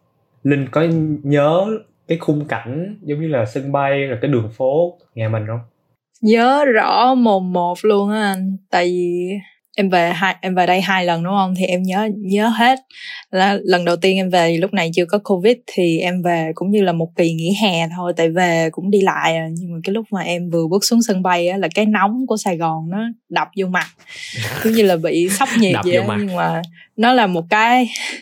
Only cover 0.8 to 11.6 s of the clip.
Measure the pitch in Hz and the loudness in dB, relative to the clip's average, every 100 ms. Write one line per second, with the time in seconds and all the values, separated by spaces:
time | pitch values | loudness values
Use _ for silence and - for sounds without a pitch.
0.8 | 165 165 156 147 139 143 143 175 202 220 | 0 0 -2 -4 0 2 4 2 0 -4
1.8 | - _ - 165 - 147 147 110 113 143 | -10 _ -6 -4 -2 -2 -2 -6 -6 -8
2.8 | 190 214 156 147 160 135 117 143 135 143 | -8 -10 -6 -4 -2 -2 -2 -4 -4 0
3.8 | 139 139 135 113 139 127 110 - 131 151 | 0 0 -2 -2 0 0 -2 -2 0 2
4.8 | 175 - _ 113 110 110 107 117 - _ | 0 -4 _ -6 -4 -4 -4 -8 -12 _
5.8 | _ _ _ _ 214 226 247 285 285 220 | _ _ _ _ 2 4 4 4 4 2
6.8 | - - 247 262 233 190 185 180 175 180 | 2 2 4 4 4 2 0 -2 -2 0
7.8 | 214 202 202 214 208 190 190 190 - 180 | 2 2 2 0 -2 -2 -4 -6 -4 -2
8.8 | 180 180 175 175 180 202 - _ _ - | 0 0 -2 -4 -4 -8 -12 _ _ -4
9.8 | 196 180 170 165 190 - 185 185 175 185 | 0 2 2 0 -2 -2 -4 0 2 2
10.8 | 185 190 175 165 170 202 185 185 | 0 0 0 -2 0 0 0 0